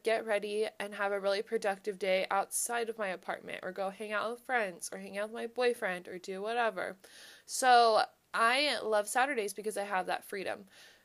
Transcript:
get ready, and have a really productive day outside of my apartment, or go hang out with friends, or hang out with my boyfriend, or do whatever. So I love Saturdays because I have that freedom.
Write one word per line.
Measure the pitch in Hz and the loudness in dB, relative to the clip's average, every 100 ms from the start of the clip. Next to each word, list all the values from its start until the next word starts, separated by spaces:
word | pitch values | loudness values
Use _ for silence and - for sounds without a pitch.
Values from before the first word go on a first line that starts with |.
get | 220 226 220 | 0 0 0
ready, | 208 208 208 214 - | -2 0 -2 -2 -4
and | 202 | -8
have | 208 202 | -2 -2
a | 202 | 0
really | 196 196 | 0 0
productive | - 226 214 196 214 185 | 0 -2 -2 -2 -6 -4
day | 196 190 - | 0 2 2
outside | 196 - - - 240 226 | 0 0 -4 -2 -2 -4
of | 226 | -4
my | 202 | -6
apartment, | 175 - - - - | -6 -8 -8 -8 -8
or | 185 | -8
go | 190 196 | -6 -6
hang | 190 214 | -6 -6
out | 208 214 | -4 -4
with | 240 | -6
friends, | - 247 202 170 - | -4 -2 -2 -6 -12
or | 190 | -12
hang | 196 196 | -8 -6
out | 214 | -6
with | 233 | -6
my | 233 | -8
boyfriend, | 240 247 240 196 180 175 | 0 0 2 -2 -4 -8
or | 185 | -12
do | 196 190 | -10 -8
whatever. | 208 240 226 185 190 185 - - - - - | -4 -2 -2 -2 -6 -8 -18 -20 -20 -20 -10
So | - 254 240 233 214 - _ _ | 2 8 10 10 6 2 _ _
I | 196 226 262 294 240 | 2 4 4 2 0
love | 214 214 208 | 0 0 2
Saturdays | 254 269 254 202 196 | 2 2 0 -4 -4
because | 208 202 | -6 -4
I | 202 | -2
have | 190 180 | -2 0
that | - - | -2 -4
freedom. | 202 180 208 196 - - - | -8 -6 -8 -12 -20 -20 -20